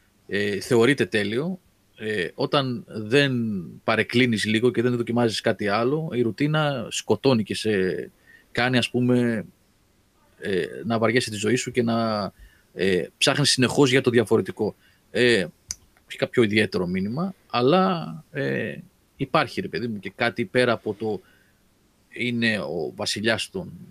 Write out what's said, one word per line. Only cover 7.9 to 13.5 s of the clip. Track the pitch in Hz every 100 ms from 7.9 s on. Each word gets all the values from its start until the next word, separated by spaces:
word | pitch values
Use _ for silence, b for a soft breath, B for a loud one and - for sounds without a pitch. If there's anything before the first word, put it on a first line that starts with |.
| 71 - - b b b
κάνει, | - 123 127
ας | -
πούμε, | 123 123 123 120 113 85 - _ _ _ _ _ _ _ _
ε, | 101 92 78 62 85
να | 117
βαριέσαι | 113 123 117
τη | 104
ζωή | 107 123
σου | -
και | 123
να, | 117 117 113 107 95 - b b b
ε, | - 95 90 - -
ψάχνεις | - 139 139